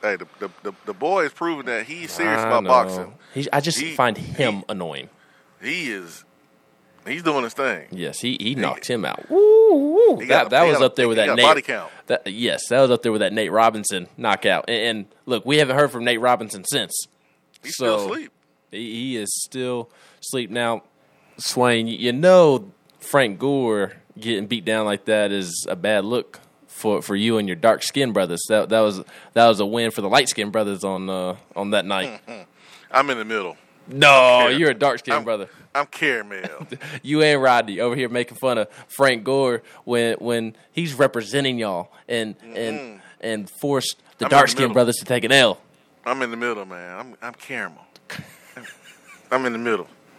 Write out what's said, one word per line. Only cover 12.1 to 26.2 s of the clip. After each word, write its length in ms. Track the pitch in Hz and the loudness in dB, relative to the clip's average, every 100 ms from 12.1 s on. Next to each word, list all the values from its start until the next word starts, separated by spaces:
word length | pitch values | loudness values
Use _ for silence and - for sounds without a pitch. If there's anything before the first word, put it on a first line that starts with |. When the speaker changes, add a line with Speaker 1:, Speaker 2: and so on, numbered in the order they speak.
| - - | -4 -4
Speaker 2:
yes, 440 | 104 117 65 - | -4 -4 -4 0
that 100 | 123 | 4
was 100 | 131 | 4
up 140 | 120 | 4
there 80 | 117 | 0
with 100 | 107 | 0
that 120 | 98 | 0
Nate 180 | 104 98 | -2 0
Robinson 560 | 104 113 110 101 95 87 - | 2 2 2 -4 -6 -8 -6
knockout. 480 | 117 98 104 87 - | -2 0 2 0 0
And, 120 | 117 117 110 | -2 -2 -4
and 80 | 98 _ - | -8 _ -6
look, 180 | 117 117 | -4 0
we 120 | 151 | 2
haven't 180 | 139 131 | 2 2
heard 160 | 143 | 0
from 140 | 123 120 | 0 -2
Nate 160 | 117 | 0
Robinson 420 | 123 120 110 101 | 2 0 -2 -10
since. 420 | 92 143 92 - - _ _ _ _ _ | -6 -6 -6 -8 -12 _ _ _ _ _
Speaker 1:
He's 140 | 127 - | -14 -4
Speaker 2:
So, 220 | 123 107 | -2 0
Speaker 1:
still 120 | 98 | -2
asleep. 180 | 226 95 _ _ _ _ | -8 -12 _ _ _ _
Speaker 2:
He, 200 | 101 117 | -14 -10
he 260 | 113 131 120 | -8 -8 -6
is 120 | 101 - | -6 -8
still 480 | - 131 127 123 117 _ _ _ | -8 -8 -6 -6 -10 _ _ _
asleep. 280 | - 131 113 | -8 -6 -4
Now, 340 | 120 117 113 - _ _ _ _ - | -2 -2 -4 -8 _ _ _ _ -12
Swain, 500 | - 127 123 117 113 | -6 2 2 2 -2
y-, 60 | |
you 200 | 117 120 | -4 -2
know 580 | 123 180 185 160 131 98 _ _ _ | 2 6 8 8 4 -2 _ _ _
Frank 400 | - 143 123 95 | -2 2 2 0
Gore 540 | 131 139 120 107 95 - _ - | -2 0 0 -2 -4 -8 _ -12
getting 260 | 113 107 101 | -6 -4 -4
beat 180 | 117 98 | -6 -2
down 200 | 110 107 | -2 -2
like 200 | 101 - | -2 0
that 260 | 107 101 | 0 2
is 340 | 101 90 82 - | -2 -6 -8 -8
a 80 | 92 | -4
bad 300 | 101 107 98 | -2 0 0
look 340 | 120 | -4